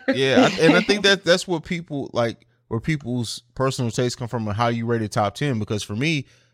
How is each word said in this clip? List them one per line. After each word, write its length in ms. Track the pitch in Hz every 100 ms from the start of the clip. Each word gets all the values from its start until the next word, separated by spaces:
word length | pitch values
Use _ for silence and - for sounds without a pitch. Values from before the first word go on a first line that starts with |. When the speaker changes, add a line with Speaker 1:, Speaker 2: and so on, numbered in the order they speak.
Speaker 1:
<laughs> 100 | -
Speaker 2:
Yeah, 340 | 247 135 180 -
I, 100 | 185
and 140 | 165 175
I 40 |
think 220 | - 202
that 220 | 190 190
that's 220 | 160 180 -
what 180 | 165
people, 460 | - 175 170 147 120
like, 340 | 117 117 - _ _ _
where 120 | 113
people's 640 | - 156 117 123 113 - -
personal 360 | - 131 131 120
tastes 260 | - 123 -
come 120 | 123
from 180 | 120 107
and 80 | 101
how 120 | 120
you 180 | 117 113
rate 160 | 117
a 60 | 107
top 260 | 120 101
ten. 240 | - 143 113
Because 240 | 104 107
for 120 | - 104
me, 300 | 151 156 - _ _